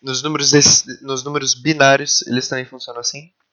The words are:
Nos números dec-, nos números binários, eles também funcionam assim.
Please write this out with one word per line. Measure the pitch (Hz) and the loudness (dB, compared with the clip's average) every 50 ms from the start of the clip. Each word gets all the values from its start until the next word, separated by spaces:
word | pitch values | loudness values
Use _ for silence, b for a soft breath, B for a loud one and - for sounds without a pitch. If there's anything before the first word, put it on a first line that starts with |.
Nos | _ 135 131 127 | _ -6 -8 -6
números | 135 151 156 147 143 139 | -4 -4 -4 0 2 4
dec-, | 147 147 143 - - - - 127 127 - | 6 6 6 6 4 2 0 -4 -14 -14
nos | - 135 135 131 123 | -8 -8 -8 -6 -6
números | 143 147 147 135 131 135 | -6 -6 -4 -2 -4 -4
binários, | 127 123 147 160 151 139 135 139 139 143 - - - - | -2 -2 -2 2 4 6 6 6 4 2 -2 -2 -4 -2
eles | - 120 123 123 | -2 -4 -4 -4
também | - 139 131 127 | -4 -6 -8 -8
funcionam | 123 - 127 - - 120 120 | -10 -14 -18 -16 -14 -14 -8
assim. | 120 - - 139 156 170 _ _ _ _ | -8 -8 -8 -8 -18 _ _ _ _ _